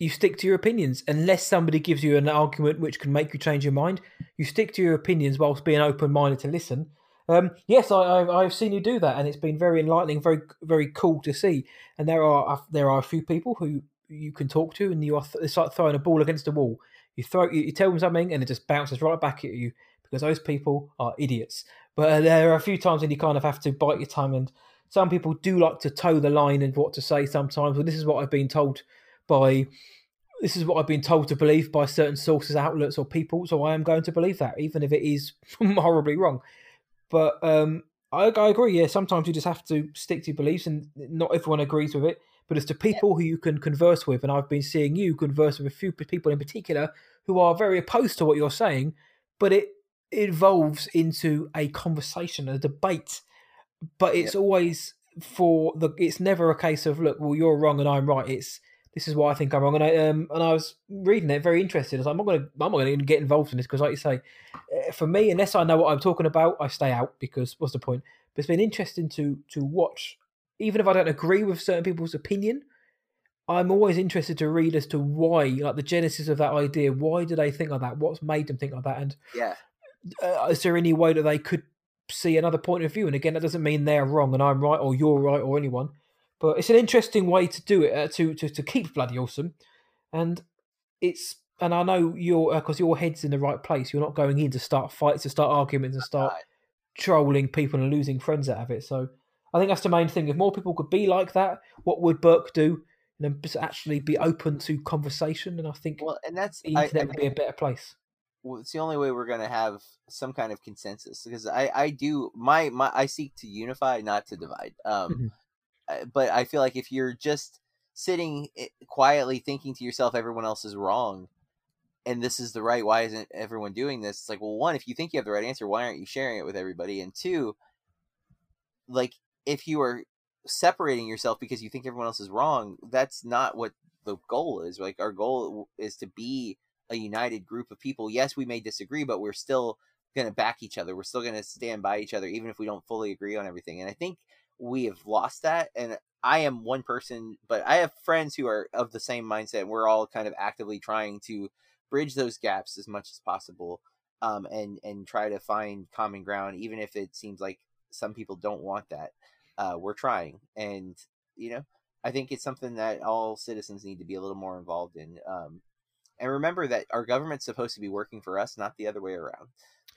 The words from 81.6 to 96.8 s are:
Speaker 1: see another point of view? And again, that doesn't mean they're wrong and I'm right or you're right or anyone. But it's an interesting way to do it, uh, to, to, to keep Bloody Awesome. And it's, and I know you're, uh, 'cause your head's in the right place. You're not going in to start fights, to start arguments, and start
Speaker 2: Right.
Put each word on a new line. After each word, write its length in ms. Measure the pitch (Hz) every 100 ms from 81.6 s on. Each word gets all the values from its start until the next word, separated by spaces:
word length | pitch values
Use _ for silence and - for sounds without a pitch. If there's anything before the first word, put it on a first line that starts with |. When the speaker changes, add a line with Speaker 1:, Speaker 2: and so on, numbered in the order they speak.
| - _ _ _ -
Speaker 1:
see 260 | - 175 160
another 220 | 165 160
point 260 | 180 180
of 80 | 156
view? 140 | 208 175
And 80 |
again, 200 | 139 160
that 60 | 160
doesn't 200 | 160 165
mean 220 | 151 151
they're 200 | 147 147
wrong 280 | 135 151 135
and 80 | 131
I'm 180 | 139 135
right 180 | 147 147
or 160 | 135
you're 240 | 131 156 143
right 200 | 143 139
or 180 | 135 143
anyone. 320 | 139 123 143 - _ _ _ -
But 200 | 160 156
it's 120 | 202
an 60 | 233
interesting 500 | 226 240 - 214 180
way 200 | 185 180
to 140 | -
do 180 | - 190
it, 100 | 147
uh, 160 | 139 156
to, 200 | - 160
to, 140 | 151 147
to 140 | 151
keep 320 | 139 262 165
Bloody 240 | 139 127 123
Awesome. 360 | 123 - 165 - _ _ _ _ _
And 300 | 160 170 170 - _ _ _ _ -
it's, 360 | 175 - - - _ -
and 140 | 175
I 80 | 175
know 320 | 180 185 165 170
you're, 380 | 175 165 165
uh, 60 | 156
'cause 180 | - 151
your 160 | 170 151
head's 280 | 170 156
in 60 | 147
the 80 | 139
right 240 | 143 -
place. 300 | - 147 127
You're 100 | 143
not 120 | 147
going 240 | 143 139 143
in 120 | 147
to 60 | 131
start 340 | - 139 127
fights, 320 | - 147 -
to 40 | 135
start 220 | - 143
arguments, 460 | 143 139 139 131 131
and 80 |
start 280 | - 143 135
Speaker 2:
Right. 120 | 85 - _ _ _